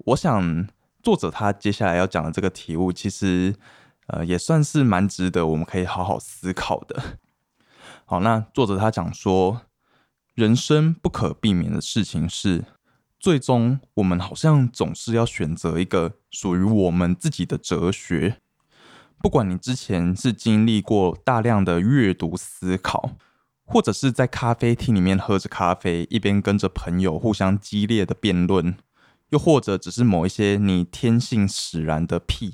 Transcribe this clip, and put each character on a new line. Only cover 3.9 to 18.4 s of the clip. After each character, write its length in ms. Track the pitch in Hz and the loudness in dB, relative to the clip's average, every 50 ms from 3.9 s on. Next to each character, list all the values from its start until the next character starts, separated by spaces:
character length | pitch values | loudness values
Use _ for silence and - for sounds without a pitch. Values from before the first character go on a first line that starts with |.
| _ _ _ | _ _ _
呃， 180 | - - 78 82 | -10 -6 -6 -2
也 140 | 85 90 87 | -2 -2 -2
算 260 | - - 165 156 147 | 0 2 2 2 2
是 220 | - - 151 135 | 2 2 2 2
蛮 200 | 120 95 90 98 | 4 4 2 2
值 240 | 98 - - 92 92 | 0 0 -2 -4 -2
得 180 | 87 90 82 80 | 0 0 0 2
我 80 | 80 78 | 0 -2
们 80 | 85 | -2
可 120 | - - 92 | -4 -4 -4
以 80 | 90 | -4
好 160 | 87 - 90 | -4 -4 -6
好 160 | 90 98 - - | -4 -4 -4 -4
思 360 | - - - - - 92 90 | -6 -12 -18 -10 -8 -6 -6
考 260 | - - - - - | -6 -4 -4 -4 -6
的。 380 | - - - - - - - - _ _ _ _ _ _ _ _ _ _ _ _ - - - - _ | -6 -8 -10 -10 -10 -10 -14 -16 _ _ _ _ _ _ _ _ _ _ _ _ -20 -20 -20 -20 _
好， 160 | _ 92 90 | _ -4 0
那 240 | 92 113 113 110 107 - _ | 0 2 0 0 -2 -4 _
作 120 | 143 127 | 0 0
者 120 | 101 98 95 | 0 0 0
他 120 | 107 110 | 0 0
讲 240 | - 104 85 85 101 | 0 -2 -6 -6 -8
说， 500 | - - 104 92 95 92 92 110 120 - _ _ _ _ _ _ _ _ _ _ _ _ _ _ | -4 -2 0 2 2 2 2 0 -4 -10 _ _ _ _ _ _ _ _ _ _ _ _ _ _
人 220 | - 113 107 117 | 0 2 4 4
生 380 | 123 - - 151 151 156 160 165 | 2 2 2 2 4 4 2 0
不 160 | - - 90 | -2 -4 -6
可 240 | - - 117 78 76 | -4 -2 -2 -2 -4
避 200 | - - 110 95 | -2 0 0 2
免 160 | 87 85 85 | 2 0 -2
的 120 | 82 76 | -4 -4
事 240 | - - - - 95 | -6 -4 -4 -4 -4
情 240 | - - 80 80 90 | -2 -4 -4 -4 -4
是， 340 | - - - 101 90 82 - - _ _ _ _ _ _ _ _ _ _ | -6 -4 -2 -2 -2 -2 -4 -8 _ _ _ _ _ _ _ _ _ _
最 180 | - 196 165 131 | 0 0 2 2
终 440 | - - 127 120 113 120 135 135 - _ _ | 2 2 2 2 2 2 0 -2 -4 _ _
我 80 | 107 101 | 0 0
们 140 | 92 87 92 | 0 0 -2
好 160 | 95 95 - | -4 -6 -8
像 320 | - - 160 151 143 127 117 | -2 2 4 4 4 4 2
总 260 | - - 107 - 82 | 0 -2 -4 -4 -4
是 180 | - - - 113 | -8 -6 -2 0
要 120 | 117 117 | 0 0
选 280 | 113 - - 87 76 82 | 0 -2 -4 -4 -4 -4
择 240 | - - 85 78 82 | -4 -4 -2 0 0
一 60 | 92 | -2
个 300 | - - 92 82 85 - - _ _ | 0 0 0 0 0 -4 -10 _ _
属 240 | - - - 98 90 | -14 -6 -2 0 0
于 80 | 90 95 | 2 2
我 260 | 104 110 104 95 87 | 4 4 4 4 2
们 240 | 85 90 90 87 90 | 2 2 2 2 0
自 160 | - - 160 | 0 -2 -4
己 160 | - - 131 | -4 -4 -4
的 120 | - - 71 | -4 -4 -6
哲 340 | - - 90 82 82 90 | -4 -4 -2 0 0 -2
学。 460 | 98 - - - 90 76 76 98 - - | -2 -4 -4 -4 -2 0 0 -2 -2 -4